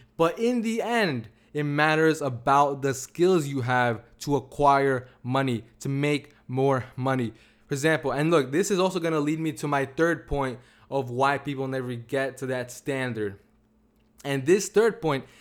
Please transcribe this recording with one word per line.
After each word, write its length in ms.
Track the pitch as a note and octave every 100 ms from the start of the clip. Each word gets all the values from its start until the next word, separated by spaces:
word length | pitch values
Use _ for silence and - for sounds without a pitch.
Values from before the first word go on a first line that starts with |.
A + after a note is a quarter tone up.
| _ -
But 200 | E3 E3+
in 220 | A#3 B3
the 220 | A3 A3+
end, 460 | G#3 A#3 G3 B2+ - _ _
it 80 | D3
matters 580 | D3 C#3+ D3+ D#3 D#3+ D#3
about 640 | C#3+ A#2+ C#3 C#3+ C#3+ C#3
the 100 | C#3
skills 540 | B2+ - - F3+ F3+ C#3
you 160 | C#3
have 400 | A#2+ B2+ B2 A2 - -
to 160 | D3+ C#3
acquire 720 | B2+ - C#3+ C#3 C#3 C3 A#2+ _
money, 420 | B2 C3 C3+ A#2 - -
to 100 | C3+
make 460 | C#3 D3 D3 - _ -
more 380 | B2+ C3+ C3 - -
money. 360 | C3 C3 A2+ - _ _ -
For 80 |
example, 360 | C#3+ D#3 D#3 E3+
and 200 | C3 D#3
look, 220 | E3 B2+
this 180 | D3+ F3+
is 80 | F#3
also 220 | F#3 F#3
gonna 200 | E3 D#3
lead 200 | D3 D#3+
me 120 | D#3+
to 140 | C3 D3
my 200 | C#3 C3
third 400 | - E3 E3 -
point 320 | C#3+ C3 A#2 _ _ -
of 180 | C3+ A#2+
why 300 | A#2+ C#3 C#3
people 280 | D3 C3+ C3+
never 280 | C3 B2
get 420 | A#2+ A#2 C3+ C3+ C3
to 80 | C3
that 240 | B2+ B2
standard. 680 | - - C3+ B2+ A2 G#2 G2+ _ _ _ _ _ _ _ _
And 220 | C#3 C#3
this 240 | C3 G3 G3
third 320 | G3+ A3+ A3
point 240 | D#3+ C3+ - -